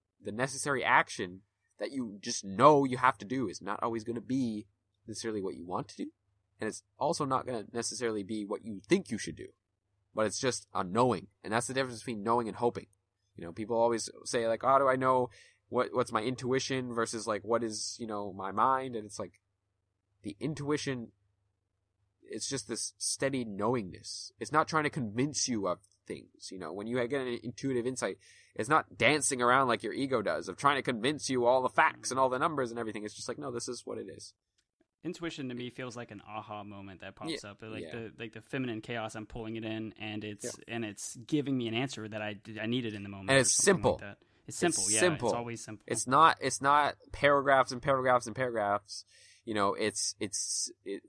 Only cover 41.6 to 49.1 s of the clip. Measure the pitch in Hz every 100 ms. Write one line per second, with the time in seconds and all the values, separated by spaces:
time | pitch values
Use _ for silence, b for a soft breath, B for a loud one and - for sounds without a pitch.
41.6 | 117 117 135 - 107 107 107 104 113 107
42.6 | 110 123 117 104 101 98 95 135 120 -
43.6 | 202 185 107 85 101 - b b - -
44.6 | 175 - - 220 185 151 117 120 120 117
45.6 | - 110 - 113 123 139 160 - 131 -
46.6 | 139 147 139 - - - 143 143 135 135
47.6 | 123 127 143 135 127 123 117 107 127 113
48.6 | 101 104 - - -